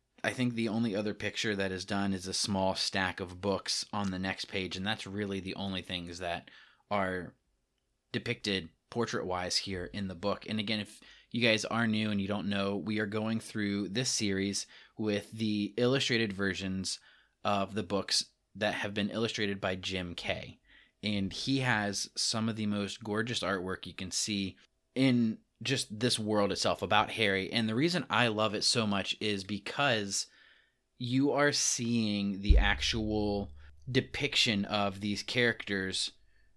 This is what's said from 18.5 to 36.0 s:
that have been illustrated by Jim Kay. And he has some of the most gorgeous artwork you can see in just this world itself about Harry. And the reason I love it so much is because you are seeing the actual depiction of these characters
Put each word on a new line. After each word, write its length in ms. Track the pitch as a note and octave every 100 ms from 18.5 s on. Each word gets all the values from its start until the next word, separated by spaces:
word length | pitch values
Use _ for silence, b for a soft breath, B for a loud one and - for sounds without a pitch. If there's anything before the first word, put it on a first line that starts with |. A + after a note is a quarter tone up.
that 200 | G2 G#2
have 180 | F2+ G#2
been 160 | G#2 G2+
illustrated 520 | G#2+ A2+ - G#2 G2
by 140 | G2
Jim 400 | F#2 F2+ F#2+ F2+
Kay. 440 | E2+ - E2+ - - b b b _
And 300 | G#2 G2+ F#2+
he 280 | - - C3+
has 500 | B2+ A2 G2+ G2 -
some 340 | - - A2+ A2+
of 80 | A2
the 100 | G#2
most 360 | G#2 G2 -
gorgeous 380 | G#2+ G#2 A2+ A2+
artwork 460 | F2 G2 F#2 F#2 -
you 80 |
can 160 | E2+ F#2
see 460 | - - G2+ F#2+ - - _ _
in 440 | - C3+ B2 A2+ A2 _ -
just 380 | A#2 C3+ - G#2+
this 180 | A#2+ G#2+
world 340 | G#2+ G#2+ G2+
itself 300 | F2+ G#2 E2+
about 300 | F#2 G#2 G#2+
Harry. 380 | - G#2+ F#2+ F#2+
And 180 | A2+ A2
the 60 |
reason 300 | A2 D#3+ E3+ -
I 180 | G#2+ A#2+
love 260 | G#2+ G#2+
it 80 | G#2
so 240 | - B2 G#2+
much 300 | G2 F#2+ -
is 220 | G#2+ G2+
because 840 | F#2+ G2+ - - C#3+ A2+ G2+ G2 - b b b b b _ -
you 340 | B2 C3 C#3
are 180 | C3 C#3+
seeing 920 | C#3 - - A#2 A#2+ A2 G#2 G2+ F#2+
the 160 | G2+ -
actual 920 | G2+ G2+ - A#2 G#2+ G#2+ G#2 G2+ G2+ b b - -
depiction 760 | B2+ B2 - C#3+ - C3 G#2 G2+
of 340 | G#2 G2+ G2
these 220 | G#2 G2+
characters 920 | - B2+ A#2+ A2+ - G2+ F#2 F2+